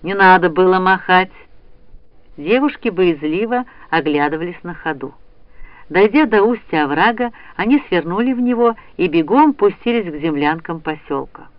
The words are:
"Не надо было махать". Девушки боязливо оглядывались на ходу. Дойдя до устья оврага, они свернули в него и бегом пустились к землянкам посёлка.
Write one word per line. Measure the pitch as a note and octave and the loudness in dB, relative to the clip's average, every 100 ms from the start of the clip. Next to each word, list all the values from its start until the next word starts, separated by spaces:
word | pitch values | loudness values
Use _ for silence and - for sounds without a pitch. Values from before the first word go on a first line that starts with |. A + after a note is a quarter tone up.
"Не | E3 | -6
надо | G3 F#3+ F#3 F3 | 2 6 6 4
было | D#3+ F#3 F#3 | 2 2 2
махать". | F#3 F#3+ - F#3 F#3+ - - - - - - - - - - - | 2 0 2 0 0 -8 -20 -20 -20 -20 -20 -20 -20 -20 -20 -14
Девушки | D3 A#3+ C#4+ - A#3 | -2 0 0 -4 -6
боязливо | F3+ F#3 D#3 D3+ E3 A3 B3 B3 - - | 0 0 0 -4 -4 -2 -4 -6 -16 -4
оглядывались | E3 D#3 D3 D3 D#3 F3 F3 | -2 0 0 -2 -4 -8 -12
на | F3 | -14
ходу. | E3 E3 C#3+ C3+ - - - - - - - - | -10 -8 -8 -10 -16 -20 -20 -20 -20 -20 -20 -4
Дойдя | D#3 G#3 B3 D4+ | 2 2 4 2
до | G#3+ | 2
устья | G#3 A#3 - E3 D3 | 2 0 -4 -4 -2
оврага, | D3 G#3 A3+ A#3+ - - - | 0 0 0 -6 -8 -20 -6
они | G3+ C#4 - | 0 0 0
свернули | F3 D#3+ F#3 B3 | -2 -2 -2 -2
в | B3 | 0
него | B3 A#3 A#3+ A3+ - - | 0 2 0 0 -14 -4
и | F3+ | -2
бегом | D#3+ D#3 A#3 D#4 | 0 2 4 2
пустились | - G3+ - - A#3 F#3 | 2 0 0 -4 -2 -4
к | D3 | -6
землянкам | D#3+ D3 D3 D#3+ D#3+ E3 | -4 -2 -2 -2 -6 -10
посёлка. | D#3 D3+ - C#3 C3+ - - | -8 -10 -6 -8 -8 -16 -20